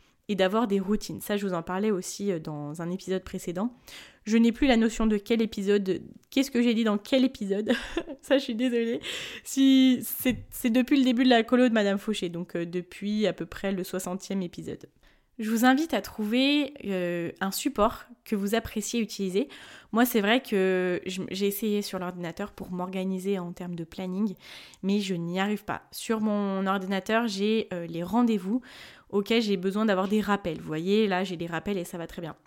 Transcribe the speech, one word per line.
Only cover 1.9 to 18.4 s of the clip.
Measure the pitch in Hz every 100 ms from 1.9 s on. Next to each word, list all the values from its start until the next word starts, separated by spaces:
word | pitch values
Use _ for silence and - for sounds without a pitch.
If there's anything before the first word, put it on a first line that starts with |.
aussi, | 190 180 - 202
euh, | 175
dans | 156 147 147 156
un | 170
épisode | 180 - 190
précédent. | 185 190 - 175 226 - - - - _ -
Je | 226
n'ai | 233
plus | 226 285
la | 233
notion | 220 - 220
de | 208
quel | - 226
épisode, | 220 - 190 208 190 180 - - _
qu'est-ce | - 269
que | 233
j'ai | 240 226
dit |
dans | 226 208
quel | - 269 262
épisode. | - 202 196 214 233 - -
<laughs> | 330 269
Ça, | - 277
je |
suis | 269 226
désolée. | 254 233 226 240 - - - -
Si, | - - 269 262 262 247
c'est, | - - 254 - -
c'est | - 247
depuis | 233 247 277
le |
début | 254 240
de | 254
la | 233
colo | 226 254 254
de |
Madame | 220 202 196
Fauché, | - 208 175
donc, | 170 175 170
euh, | 170
depuis | 175 175 - 202 214 202
à |
peu | 170 -
près | - 196
le | 196
soixantième | 180 185 185 190 - 196
épisode. | 180 - 160 - - _ _ _ _ -
Je | 214
vous | 226
invite | 254 262 320
à | 226
trouver, | 202 - 208 247 269 294 285 - -
euh, | 190 175 175 170 -
un | 196
support | - 294 262 208 - - 247 -
que |
vous | 214